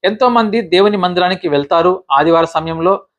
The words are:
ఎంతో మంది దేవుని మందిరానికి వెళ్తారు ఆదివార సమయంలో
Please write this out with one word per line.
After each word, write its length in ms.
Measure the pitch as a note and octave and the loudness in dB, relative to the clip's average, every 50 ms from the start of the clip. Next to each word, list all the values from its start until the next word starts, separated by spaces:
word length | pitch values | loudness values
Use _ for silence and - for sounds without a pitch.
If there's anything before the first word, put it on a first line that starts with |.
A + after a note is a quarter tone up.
| - | -2
ఎంతో 260 | F#3+ G#3+ G#3+ C4 B3 | -4 -2 0 0 2
మంది 320 | A#3+ A#3+ A3 G#3+ G3+ A#3 | 2 2 0 0 -2 -4
దేవుని 360 | A3 E3 E3+ F3+ G3 G#3 G#3 | -2 0 2 2 2 2 2
మందిరానికి 500 | G3 F3+ F3+ F3+ F3+ F3+ F3+ F#3+ F3+ - | 0 -2 -2 0 0 0 0 -2 -4 -4
వెళ్తారు 560 | E3 C#3+ C#3+ C#3+ C#3+ C#3+ - E3 F3+ F3+ F#3 - _ | -2 -2 -2 -2 0 0 2 2 2 0 -2 -4 _
ఆదివార 340 | C#3 C#3 D3+ E3 E3 E3 E3 | 0 0 2 2 2 2 0
సమయంలో 560 | D#3+ - E3 D#3+ E3 E3 E3 E3 F3+ G3 G3+ - _ _ | 0 -4 -6 -6 -6 -8 -4 -2 -2 -2 -2 -6 _ _